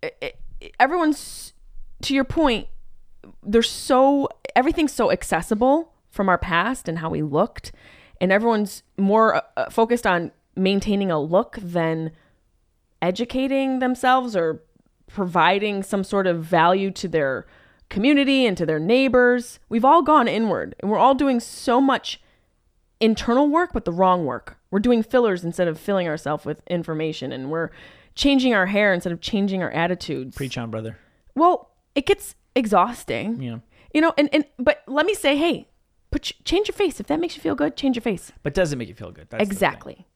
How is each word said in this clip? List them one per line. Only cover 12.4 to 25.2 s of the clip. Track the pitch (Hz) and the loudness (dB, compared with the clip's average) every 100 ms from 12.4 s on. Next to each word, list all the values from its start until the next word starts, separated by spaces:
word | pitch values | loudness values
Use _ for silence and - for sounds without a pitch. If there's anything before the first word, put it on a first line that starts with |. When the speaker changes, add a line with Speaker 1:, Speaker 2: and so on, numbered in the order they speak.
| _ _ _ _ _ _ | _ _ _ _ _ _
Speaker 1:
educating | 170 185 240 262 262 269 269 262 | -4 -2 -4 -4 -2 -2 -2 -2
themselves | 254 254 262 254 247 202 | -2 -2 2 2 0 -2
or | 165 160 _ _ _ _ _ | -2 -4 _ _ _ _ _
providing | - 185 175 165 196 208 202 | -6 -2 2 4 2 -2 -4
some | 190 202 | -4 -4
sort | 190 202 185 | -2 -2 0
of | 170 | -2
value | 160 175 165 190 196 | 0 2 4 4 0
to | 190 190 | -6 -4
their | 160 139 131 - _ _ _ _ | -2 -2 -4 -10 _ _ _ _
community | - 233 285 277 269 247 | -2 2 4 4 2 2
and | 180 | 0
to | 165 | -2
their | 156 | -2
neighbors. | 160 247 269 247 247 247 240 - _ | 2 2 4 4 4 2 -2 -18 _
We've | 233 | 2
all | 254 330 | 6 6
gone | 277 302 233 | 6 4 4
inward, | 190 226 131 78 - | 0 0 -2 -4 -8
and | 196 | -4
we're | 208 | 4
all | 240 | 4
doing | 269 277 254 | 4 2 0
so | - - - 240 | -4 -8 0 2
much | 277 254 - - _ _ _ _ _ _ _ _ | 4 0 -4 -14 _ _ _ _ _ _ _ _
internal | 220 220 - 240 294 | 0 2 0 2 4
work, | 302 349 | 2 0
but | 254 - | -4 -6
the | |
wrong | 170 185 180 151 | 2 2 4 0
work. | 120 - - _ | -6 -12 -20 _
We're | 196 | -2
doing | 226 240 | 2 2
fillers | 220 254 | 2 2